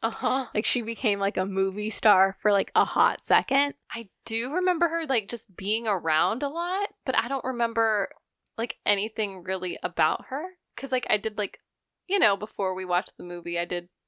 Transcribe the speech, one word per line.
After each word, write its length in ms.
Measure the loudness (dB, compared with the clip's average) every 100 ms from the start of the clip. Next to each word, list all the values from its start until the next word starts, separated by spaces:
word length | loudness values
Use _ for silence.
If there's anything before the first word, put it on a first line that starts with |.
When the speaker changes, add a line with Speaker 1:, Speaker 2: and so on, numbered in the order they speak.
Speaker 1:
Uh-huh. 440 | -4 -2 -2 0 -2
Speaker 2:
like, 120 | -2 0
she 160 | 0
became, 380 | -2 -4 -2 0
like, 160 | 0 0
a 100 | -2
movie 440 | 0 -2 -2 -4
star 480 | 2 6 6 6 4
for, 140 | 2
like, 180 | 4 2
a 120 | 2 2
hot 400 | 4 2 4 4
second? 480 | 4 4 0 0 -4 -12
Speaker 1:
I 160 | -12 -12 _
do 300 | -6 -4 -2
remember 340 | 0 0 2 0
her, 180 | 0 0
like, 200 | -2 -2
just 300 | -10 -10 -8
being 280 | -2 -2 0
around 560 | 0 2 2 2 0
a 60 | -2
lot, 420 | -4 -2 -2 -4 _ -2
but 160 | 0
I 60 | 0
don't 160 | -2
remember, 680 | -4 -2 -2 0 0 0 -4 -8 _ _ _ -8
like, 200 | -6 -4 -2
anything 580 | -2 -2 -4 -6 -6
really 340 | -6 -4 -4 -6
about 420 | -6 0 0 0 -6
her. 220 | -8 -8 -14 _ -10
'Cause, 160 | -4
like, 120 | -4 0
I 80 | -2
did, 200 | -2 -4
like, 220 | -6 -8 _ _ _ _ -2
you 120 | 2
know, 180 | 4 2
before 360 | -4 -4 -2
we 120 | -2 0
watched 320 | 0 -2 -12
the 60 | -10
movie, 340 | -8 -6 -4
I 60 | -4
did 240 | -4 -8 _